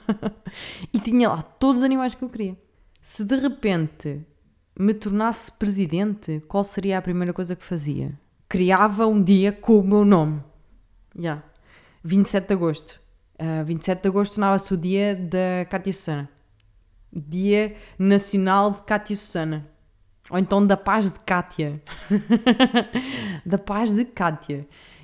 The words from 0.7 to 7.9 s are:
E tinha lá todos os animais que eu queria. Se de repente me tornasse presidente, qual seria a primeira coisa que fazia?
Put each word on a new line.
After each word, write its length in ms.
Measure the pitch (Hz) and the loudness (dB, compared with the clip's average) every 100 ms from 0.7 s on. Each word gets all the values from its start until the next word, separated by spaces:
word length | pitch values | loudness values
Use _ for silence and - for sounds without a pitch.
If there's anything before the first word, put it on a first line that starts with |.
| - 180 | -16 -6
E 80 | 208 | -4
tinha 280 | 220 247 233 | 0 2 2
lá 140 | 165 | 0
todos 360 | - - 269 247 | -8 -2 2 2
os 60 | |
animais 300 | 262 262 254 | 2 0 -2
que 80 | 247 | -6
eu 60 | 254 | -10
queria. 280 | 226 196 190 _ _ _ _ | -8 -8 -8 _ _ _ _
Se 220 | - - | -16 -8
de 100 | 208 | -2
repente 880 | 262 269 - 214 175 156 - 151 143 156 _ _ _ _ - | 0 0 -2 -2 0 -2 -6 -10 -10 -14 _ _ _ _ -2
me 160 | 196 | 0
tornasse 560 | 208 208 202 226 226 - | 0 -2 -2 -2 -4 -10
presidente, 880 | - 208 196 170 165 208 208 - 151 - | -6 -4 -2 -2 -2 -2 -4 -8 -8 -4
qual 160 | 202 | -4
seria 340 | 202 - 196 190 | -4 -4 -2 -2
a 60 | |
primeira 300 | 185 175 175 | -2 -2 -4
coisa 240 | 175 175 180 | -4 -6 -8
que 80 | |
fazia? 540 | - 170 147 | -8 -6 -4